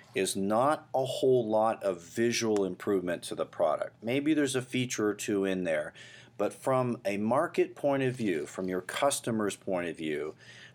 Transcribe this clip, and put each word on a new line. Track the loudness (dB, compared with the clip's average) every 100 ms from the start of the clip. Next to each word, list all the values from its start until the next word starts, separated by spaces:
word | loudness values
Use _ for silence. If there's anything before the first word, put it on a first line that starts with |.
| -8 -2
is | -2 0
not | 0 2 4 2 -2 -2
a |
whole | -2 0 4 4 4
lot | 2 2 2
of | -2 -4
visual | -4 0 2 2 2 2
improvement | 0 -2 0 2 2 -4
to | -4 -6
the | -6
product. | 0 0 0 -4 -8
Maybe | -2 0 2
there's | 2 2 0
a |
feature | -2 -2 -2 0 0
or |
two | 0 0 0
in | 2 0 0
there, | -2 -2 -10 -20 -20 -12 -4
but | -2
from | -2 0 0 0 -2
a | -2 -2
market | 2 2 2 0 0 0
point | 0 2
of | 0 0
view, | 0 0 -2
from | -6 -4
your | -4
customer's | -4 0 0 0 -2 -2 -2 -4
point | -4 -2 -2
of | -4
view, | -4 -4 -6 -10 -18 -20 -20